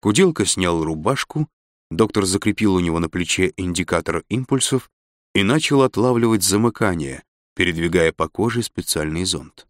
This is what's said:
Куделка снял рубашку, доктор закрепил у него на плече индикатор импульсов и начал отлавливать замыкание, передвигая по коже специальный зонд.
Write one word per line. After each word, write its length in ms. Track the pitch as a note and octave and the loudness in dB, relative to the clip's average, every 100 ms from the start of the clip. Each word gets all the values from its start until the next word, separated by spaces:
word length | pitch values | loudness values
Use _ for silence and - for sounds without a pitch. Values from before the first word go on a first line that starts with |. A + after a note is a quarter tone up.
Куделка 440 | - G#2+ F#3+ D#3 | 2 4 4 2
снял 400 | F#2+ - F2+ E2+ | -2 0 0 0
рубашку, 640 | D#2+ D#2+ D#2+ C3+ - - D#3 _ _ _ _ | -2 -4 -2 -4 -4 -4 -6 _ _ _ _
доктор 360 | D#2+ A2 - F#2+ | 0 0 0 0
закрепил 480 | G2 G#2+ G2+ G#2+ | 0 -2 0 2
у 60 | F#2 | 2
него 180 | F2 E2 | 2 0
на 100 | E2 | -2
плече 460 | A2+ D#2+ - F#2 - | -4 -4 0 -2 -2
индикатор 680 | F#2 E2+ F2+ E2+ E2 E2 - | -6 -4 -2 -2 -2 -6 -4
импульсов 640 | A2+ C3 C#3 - C3 - _ _ _ _ | -6 -2 -2 0 -2 -4 _ _ _ _
и 80 | - | 0
начал 400 | G2+ D3 - C#3+ | 2 2 2 2
отлавливать 600 | C3 - A#2+ A#2+ A#2 A2 | 2 2 2 2 2 2
замыкание, 840 | F#2 G2+ A#2 A2 G#2+ E2+ C#2 C2 - _ _ | 2 2 2 0 -2 0 -4 -8 -18 _ _
передвигая 580 | - F2 E2 E2+ F2 E2 | -2 -2 0 2 4 2
по 160 | - D#2+ | 0 -6
коже 340 | - A2 A#2 | -2 -2 0
специальный 600 | A2+ - - - D2+ D#2+ | -4 -6 -4 -2 -2 -2
зонд. 420 | F2+ D#2+ D#2 - - | -2 -4 -8 -20 -20